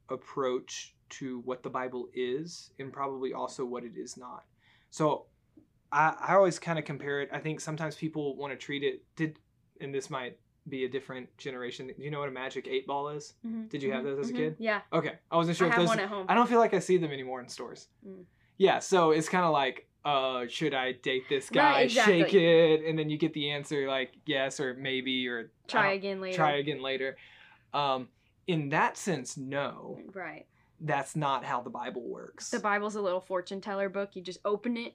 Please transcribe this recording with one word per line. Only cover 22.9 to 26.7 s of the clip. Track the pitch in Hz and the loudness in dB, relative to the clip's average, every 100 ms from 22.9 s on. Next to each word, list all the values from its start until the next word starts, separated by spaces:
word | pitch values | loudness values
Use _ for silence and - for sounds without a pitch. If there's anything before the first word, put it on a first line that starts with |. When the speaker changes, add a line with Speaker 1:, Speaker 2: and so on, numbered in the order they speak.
| 160 | -2
Speaker 1:
then | 151 | -2
you | 151 | 0
get | 160 | -2
the | 160 147 | 0 -4
answer, | 147 139 147 135 | -4 -4 -2 0
like, | 135 127 - - | -2 -4 -6 -4
yes | 139 135 131 | 0 0 -2
or | 131 127 | -4 -4
maybe | 135 131 127 131 127 | -4 -2 0 -2 -2
or | 120 113 _ - | -4 -8 _ -2
Speaker 2:
Try | 240 | 2
Speaker 1:
I | 196 | 2
don't, | 196 | 2
Speaker 2:
again | 196 190 | -2 -6
later. | 185 185 | -4 2
Speaker 1:
try | 156 | 2
again | 143 143 | 2 0